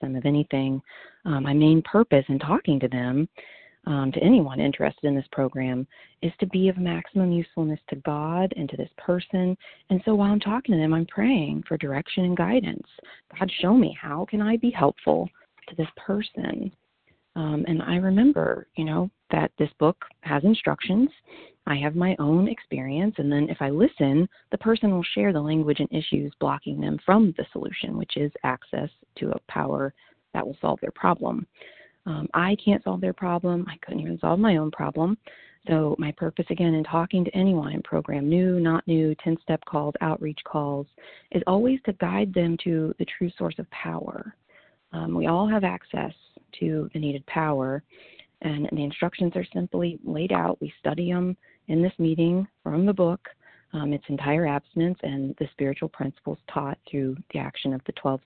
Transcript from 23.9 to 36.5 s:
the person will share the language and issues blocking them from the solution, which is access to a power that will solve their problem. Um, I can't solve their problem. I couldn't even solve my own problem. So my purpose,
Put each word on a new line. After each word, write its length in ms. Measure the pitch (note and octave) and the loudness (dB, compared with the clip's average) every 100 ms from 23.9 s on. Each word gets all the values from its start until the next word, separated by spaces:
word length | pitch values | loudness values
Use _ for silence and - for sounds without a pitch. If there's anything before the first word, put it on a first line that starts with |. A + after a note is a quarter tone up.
| - C#3 C#3+ F#3 - _ | 2 2 4 2 -2 _
the 60 | - | -2
person 320 | A3 A3+ G#3 | 0 2 2
will 120 | F#3 | 0
share 300 | E3+ G3+ G3+ | -2 0 0
the 80 | D#3+ | 0
language 400 | D3 D#3+ D3+ C#3+ | 0 0 2 0
and 120 | C#3+ | -2
issues 400 | D#3+ D3+ C#3+ C#3+ - | -2 -2 -2 -2 -2
blocking 400 | C#3+ C#3+ - C#3+ | -2 -2 -6 -6
them 160 | D3 D3+ | -4 -2
from 280 | - G#3 G#3 - | 4 6 6 2
the 80 | - | -6
solution, 460 | - - F3 - - | -8 -8 -8 -8 -6
which 180 | - - | -6 -4
is 160 | D3 - | -4 -4
access 460 | C3+ B2+ - - C#3+ - _ - | -4 -4 -6 -8 -8 -10 _ -8
to 160 | - | -6
a 80 | - - | -6 -6
power 440 | - C#3 C#3+ C#3 - _ _ _ | -4 -2 -2 -4 -8 _ _ _
that 140 | - - | -6 -6
will 100 | D3+ | -4
solve 200 | E3 - | -2 -2
their 120 | - | -6
problem. 540 | - F3+ E3+ - A#1+ - _ - - - _ - | 0 0 2 -2 -6 -8 _ -20 -20 -20 _ -8
Um, 220 | D3+ D3+ | -6 -4
I 220 | D#3 F3+ G#3 | -2 0 0
can't 200 | G#3 G3+ | 2 0
solve 160 | F#3+ F3+ | 0 -4
their 120 | F#3 | -4
problem. 540 | F3+ F#3 F3 F3+ F3 F3+ | -4 -4 -2 0 -2 -4
I 80 | D#3 | -10
couldn't 180 | - D#3+ | -10 -8
even 180 | D#3 E3+ | -6 -4
solve 180 | D#3+ F3 | 0 4
my 180 | A3 E3 | 4 4
own 140 | D#3 | 0
problem. 480 | - D#3 D3+ E3+ G#3+ - - - _ - | -2 -4 0 0 -2 -6 -20 -20 _ -2
So 300 | D#3+ D3+ - | 0 2 0
my 140 | D3 | -4
purpose, 340 | - E3 - E3+ | -4 -6 -4 -6